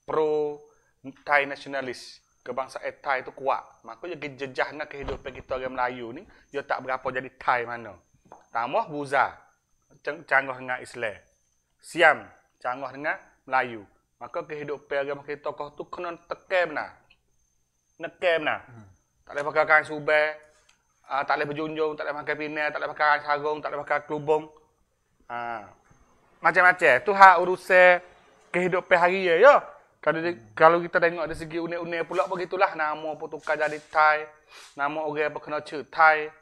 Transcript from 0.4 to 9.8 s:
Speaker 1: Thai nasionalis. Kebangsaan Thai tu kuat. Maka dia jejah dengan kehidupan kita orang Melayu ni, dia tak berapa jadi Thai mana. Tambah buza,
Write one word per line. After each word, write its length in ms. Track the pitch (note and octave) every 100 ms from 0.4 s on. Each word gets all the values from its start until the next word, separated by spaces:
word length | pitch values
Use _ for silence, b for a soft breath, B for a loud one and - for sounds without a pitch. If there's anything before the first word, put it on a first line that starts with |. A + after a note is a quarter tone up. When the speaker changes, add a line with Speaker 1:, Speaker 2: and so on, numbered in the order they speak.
| D3 D3 - b b b C3+ C3+
Speaker 1:
Thai 240 | - C#3+ C#3
nasionalis. 720 | C#3 C#3+ C#3 C3 A#2 - - _ _
Kebangsaan 480 | - B2 C3 - C#3 -
Thai 240 | D3 C3
tu 80 | B2+
kuat. 300 | - C3 A2+ - _
Maka 240 | A2+ A2+ F3
dia 160 | E3 D3
jejah 400 | B2+ C3+ C3 C3+
dengan 140 | C#3+ D3
kehidupan 400 | C#3+ C3+ C3 C#3
kita 240 | C3 -
orang 240 | C3 C3 B2+
Melayu 280 | B2 B2+ A#2
ni, 120 | C3 G#3+ b b
dia 140 | C#3 C3+
tak 160 | B2+
berapa 220 | C3 C3 C3+
jadi 240 | B2+ C3
Thai 320 | _ - B2+
mana. 320 | A#2+ A#2+ A2 F2+ _ _ _ - _
Tambah 380 | A#2 A#2+ D#3 E3+
buza, 460 | D3 C#3+ C3+ G#2+ - _ _ _ _